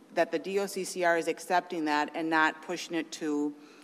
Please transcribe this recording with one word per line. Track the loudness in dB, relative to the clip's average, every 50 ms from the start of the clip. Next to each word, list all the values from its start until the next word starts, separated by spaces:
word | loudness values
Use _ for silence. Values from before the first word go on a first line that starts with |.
| -20 -4 0
that | 0 2 2
the | 0 -2
D | -2 -2 -2 -2
O | -2
C | -2 -4 -6 -6
C | -6 -4 0
R | 2 4 4 4
is | 2
accepting | 0 -2 -4 -2 0 2 2 2 0 -4 -2 0
that | 2 2 2 2 0 -2
and | -4 -2 2
not | 4 4 4 4 2 -2
pushing | -6 -8 -6 -6 -6 -4 -4
it | -4 -4 -4
to, | -8 -6 -2 -2 0 0 0 -2 -4 -8 -16 -20 -20 -20